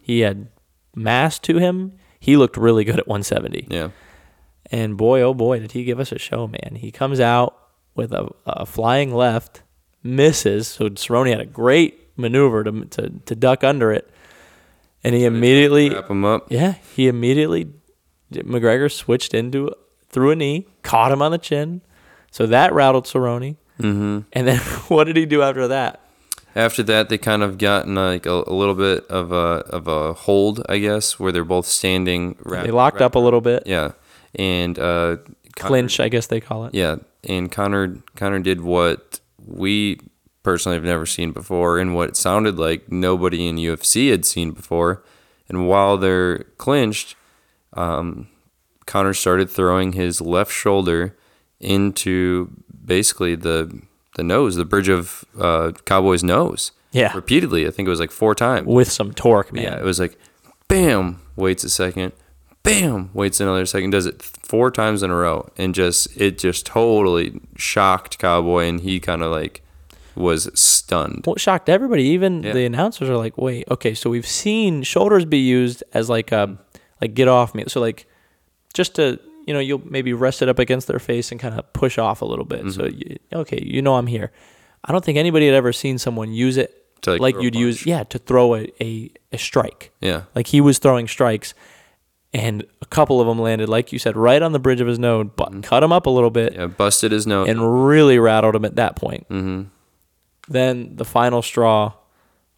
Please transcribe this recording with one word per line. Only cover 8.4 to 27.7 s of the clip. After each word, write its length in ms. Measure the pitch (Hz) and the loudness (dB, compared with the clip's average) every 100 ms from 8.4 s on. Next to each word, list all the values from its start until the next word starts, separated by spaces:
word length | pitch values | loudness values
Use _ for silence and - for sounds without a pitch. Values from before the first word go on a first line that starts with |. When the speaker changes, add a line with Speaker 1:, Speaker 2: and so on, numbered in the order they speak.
| - | -10
Speaker 1:
a 200 | - - | -8 -8
flying 460 | - 113 131 139 | -4 0 2 0
left, 480 | 120 123 113 - - _ _ _ _ | 0 0 0 -6 -20 _ _ _ _
misses. 640 | 120 131 151 160 104 104 113 | -6 4 4 4 0 -2 -4
So 220 | - 110 | -4 -6
Cerrone 400 | 101 - 120 131 | -4 -2 0 2
had 100 | 113 | 0
a 40 | - | -4
great 540 | - 120 151 160 - _ - | -2 4 6 4 0 _ -6
maneuver 460 | 120 127 139 110 | -2 4 4 4
to, 220 | 107 107 - | -2 -6 -10
to, 240 | - 104 - - | -8 -8 -8 -10
to 100 | 113 | 0
duck 280 | 127 131 | 2 4
under 280 | 131 143 113 | 2 2 2
it. 180 | 107 - _ - - - _ _ _ _ _ | 0 -4 _ -20 -20 -20 _ _ _ _ _
And 100 | - | -2
he 80 | 120 | 2
Speaker 2:
They 60 | 120 | 2
Speaker 1:
immediately 640 | 117 120 135 143 147 147 | 4 6 6 6 6 4
Speaker 2:
wrap 200 | - - | 0 -4
him 140 | 98 | 0
up. 240 | 101 110 - | 0 0 -2
Speaker 1:
Yeah, 260 | 120 180 185 - - | 0 0 -2 -8 0
he 120 | 131 | 0
immediately, 600 | 120 120 139 151 165 82 147 _ _ _ _ - | 2 0 2 2 -2 -4 -14 _ _ _ _ -16
McGregor 600 | 143 - 120 113 120 143 | -12 -6 0 2 2 0
switched 420 | - - 127 - | -2 -2 -2 0
into, 380 | 113 120 139 143 - _ _ _ | -6 -4 -4 -6 -8 _ _ _
threw 220 | 127 135 | 0 2
a 40 | 160 | 2
knee, 320 | 143 151 196 _ | 0 -4 -8 _
caught 300 | - 113 120 | -2 2 2
him 100 | 139 | 2
on 100 | 151 | 0
the 60 | 170 | -2
chin. 440 | - 143 151 175 _ _ _ _ _ | -4 -4 -4 -8 _ _ _ _ _
So 140 | - 113 | -4 2
that 260 | 120 180 | 4 4
rattled 320 | 151 135 131 127 | 4 4 4 0
Cerrone. 520 | 131 123 120 131 151 _ - | -2 -2 -4 -8 -12 _ -6
Speaker 2:
Mm-hmm. 400 | 107 101 104 104 107 | -2 -2 -2 -4 -6
Speaker 1:
And 160 | 123 123 | -2 2
then 100 | 123 | 0
<laughs> 300 | - - - | -2 -8 0
what 160 | 160 156 | 2 4
did 120 | 160 | 2
he 80 | 156 | 2
do 160 | 147 | 2
after 260 | 139 131 123 | 2 0 -2
that? 320 | 135 120 - _ _ - - _ 107 | -2 -4 -6 _ _ -14 -14 _ 0
Speaker 2:
After 280 | 113 - | 0 0
that, 260 | 107 110 107 | 0 2 2
they 80 | 110 | -2
kind 240 | - 107 | 0 0
of 160 | 101 95 | 0 0
got 280 | 101 | 0